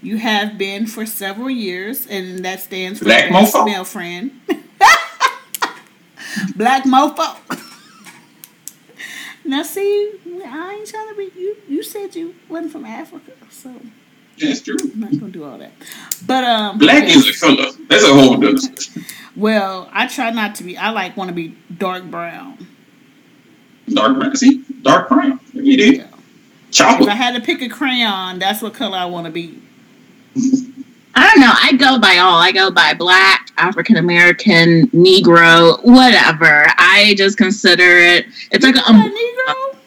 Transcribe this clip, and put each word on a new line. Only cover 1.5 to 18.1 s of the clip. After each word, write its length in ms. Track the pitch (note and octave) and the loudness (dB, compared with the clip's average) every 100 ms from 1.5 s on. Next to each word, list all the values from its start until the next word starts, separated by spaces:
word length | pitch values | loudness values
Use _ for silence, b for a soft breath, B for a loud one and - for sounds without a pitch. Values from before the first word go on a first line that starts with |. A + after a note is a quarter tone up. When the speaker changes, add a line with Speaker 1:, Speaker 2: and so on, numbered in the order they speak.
Speaker 1:
years, 560 | B3+ G3+ F3+ G3+ C4+ - | -8 -8 -10 -10 -12 -10
and 380 | G3+ F#3 F#3 | -12 -12 -12
that 160 | F#3 F#3 | -10 -12
stands 380 | - F#3+ F#3 G#3 | -14 -12 -10 -6
for 80 | G#3 | 0
Speaker 2:
Black 240 | - - | 2 2
Speaker 1:
Best 240 | F#3 G#3+ | 2 4
Speaker 2:
Mofo. 100 | - | 2
Speaker 1:
Male 200 | G#3+ G3 | -2 -4
Friend. 560 | F#3 G3 F3 F3 A#3+ - - | -10 -12 -12 -10 -12 -14 -10
<laughs> 20 | E4 - _ G4 E5 D#5+ - B4+ - _ - - - _ _ _ _ B G#3 G3 - | -10 -10 _ 2 2 -2 -4 -6 -6 _ -10 -10 -10 _ _ _ _ B -10 -10 -4
Black 280 | A3+ C4 | -2 0
Mofo. 520 | C4 C4 D4 D#4 D#4+ - _ | 2 0 0 -4 -8 -8 _
<laughs> 160 | - - - _ _ - - _ _ - _ - _ _ B B B B B | -16 -16 -20 _ _ -20 -20 _ _ -20 _ -20 _ _ B B B B B
Now, 200 | E4 C4+ | -8 -6
see, 500 | E4 G4 G4+ G#4 G#4 G4+ E4+ F4 | -6 -6 -2 -2 -4 -10 -16 -16
I 300 | D#4+ C#4 F4+ G#4 | -14 -14 -14 -14
ain't 80 | G#4+ | -16
trying 200 | G#4+ G#4+ | -14 -14
to 60 | G#4 | -14
be, 140 | G4 | -14
you, 220 | F4+ F#4 G#4 - | -12 -12 -12 -10
you 160 | C#4+ | -10
said 320 | - G#4 G4 | -10 -14 -14
you 200 | F4 E4+ - _ | -12 -14 -16 _
wasn't 220 | E4 E4+ | -12 -12
from 120 | D#4+ | -14
Africa, 480 | A3+ A3+ D#4+ E4 - _ A#3 | -16 -16 -18 -20 -20 _ _
so 240 | - C4 A#3+ A3+ _ _ _ _ _ | -20 -20 -20 -20 _ _ _ _ _
Speaker 2:
That's 220 | D4+ C4 | -8 -6
true. 160 | - - | -8 -8
Speaker 1:
I'm 200 | - G#3+ | -8 -10
not 100 | G#3+ D4 | -8 -8
gonna 140 | G#3 | -8
do 120 | F3+ | -16
all 140 | D3 A#2 | -18 -20
that. 140 | - _ B B B - | -20 _ B B B -14
But, 200 | - C4 | -4 -4
um, 340 | B3 A3+ G#3 G3+ | -2 -2 -4 0
Speaker 2:
Black 260 | - C#4 G#3+ | 4 4 4
Speaker 1:
yes. 80 | C#4+ C4 | 4 2
Speaker 2:
is 160 | - | 0
a 40 | E3 | 0
color. 240 | C3 C3 - - | 0 -2 -10 -2
That's 160 | F3 | 2
a 80 | G#3 | 4